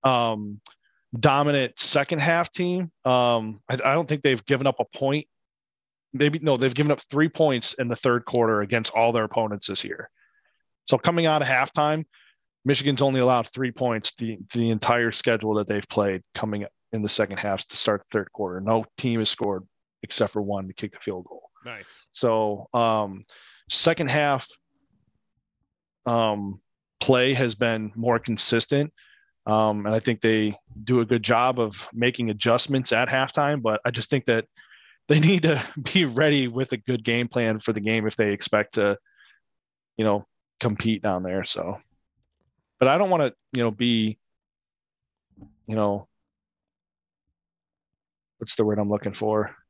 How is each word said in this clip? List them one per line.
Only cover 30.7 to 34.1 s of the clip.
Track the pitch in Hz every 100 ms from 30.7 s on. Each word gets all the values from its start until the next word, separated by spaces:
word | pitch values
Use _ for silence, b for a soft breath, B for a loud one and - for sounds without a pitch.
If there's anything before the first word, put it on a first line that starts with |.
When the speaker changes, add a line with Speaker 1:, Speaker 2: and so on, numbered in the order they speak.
| -
Speaker 1:
do | 107 127
a | 110
good | 117
job | 113 117 127 123
of | 110 92 -
making | 113 120 127 117
adjustments | 104 117 120 - 135 127
at | 117 123
halftime, | 131 135 - 143 147
but | 113 107
I | 123
just | 117 -